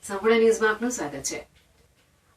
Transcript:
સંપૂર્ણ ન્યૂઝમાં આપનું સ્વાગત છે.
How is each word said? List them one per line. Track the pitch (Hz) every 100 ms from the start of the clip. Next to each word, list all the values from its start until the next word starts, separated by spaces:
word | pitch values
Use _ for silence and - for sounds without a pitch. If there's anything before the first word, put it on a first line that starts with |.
| -
સંપૂર્ણ | 196 220 226
ન્યૂઝમાં | 226 220 220
આપનું | 214 240
સ્વાગત | - 156 135
છે. | - - - _ _ _ _ _ _ _ _